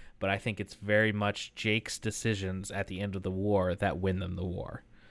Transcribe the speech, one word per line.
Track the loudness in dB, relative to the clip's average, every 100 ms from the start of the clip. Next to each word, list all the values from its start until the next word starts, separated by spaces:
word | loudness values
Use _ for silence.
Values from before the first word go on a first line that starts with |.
| -20 -2
but | 0
I | 2
think | 0 -4
it's | -6
very | -6 4 6 6
much | 4 2 0 -6
Jake's | -4 0 0 0 -4
decisions | -4 0 0 0 0 -4 -4
at | -4 -4
the | -4
end | -4 -4
of |
the | -4
war | 0 2 4 4
that | 2 0 2
win | 0 0
them | -2 -4
the |
war. | -4 -4 -8 -10 -14 -20 -20